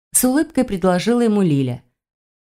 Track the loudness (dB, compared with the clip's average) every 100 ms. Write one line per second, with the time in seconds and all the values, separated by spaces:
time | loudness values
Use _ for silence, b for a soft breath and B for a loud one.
0 | _ -2 0 0 -2 -2 -2 0 0 0
1 | 0 0 2 2 0 0 -2 -8 _ _
2 | _ _ _ _ _